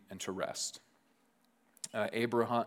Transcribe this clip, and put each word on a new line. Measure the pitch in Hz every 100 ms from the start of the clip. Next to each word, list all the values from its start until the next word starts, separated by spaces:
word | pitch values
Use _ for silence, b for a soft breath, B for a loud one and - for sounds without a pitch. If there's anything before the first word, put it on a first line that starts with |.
| _
and | 95
to | -
rest. | 90 - - - - _ _ _ _ _ _ _ _ _ _ -
Uh, | 113 104
Abraham, | 113 117 120 113 120